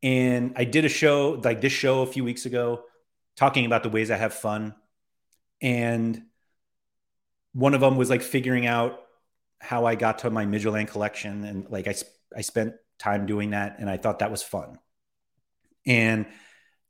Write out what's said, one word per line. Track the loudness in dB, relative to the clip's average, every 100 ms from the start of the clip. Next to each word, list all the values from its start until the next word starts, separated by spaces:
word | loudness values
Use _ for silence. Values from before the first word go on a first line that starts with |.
And | 2 2 4 2 -2 -2
I |
did | 0 2 2
a |
show, | 4 4 4 2 0
like | -2 0
this | 0
show | 0 2 2
a | 0
few | -2
weeks | -4 -4 -6
ago, | -2 -2 -4 -8 _ _ _ _ 0
talking | 2 4 2
about | 2
the | 2
ways | -2 0
I | 0
have | -2
fun. | -4 -6 -4 -8 -12 _ _ _ _ _ _ _ _
And | -2 0 0 0 -2 -4 -10 _ _ _ _ _ _ _ _ _ _ _ _
one | 2 4
of | 6
them | 6 4
was, | 2
like, | 2
figuring | 0 -2 0 0 2
out | 2 0 -4 -20 _ _ _ _ _
how | -6 0 0
I | 2
got | 0 0
to | -2
my | -2 -2
Midtjylland | 0 0 -2 -4
collection. | -4 -4 -6 -10 -10
And, | -8 -10 -8
like, | -6 -6
I | -6
sp-, | -10 _ _ -10
I |
spent | -6 -4 -4 -6 _ _
time | -2 -2 -2
doing | -2 -2
that, | -4 -6 -6
and | -6
I | -4
thought | -2 -2
that | -4
was | -4
fun. | -8 -8 -10 -18 _ _ _ _ _ _ _ _ _ _ 2
And | 4 4 2 -2 -10 -20 _ _ _ _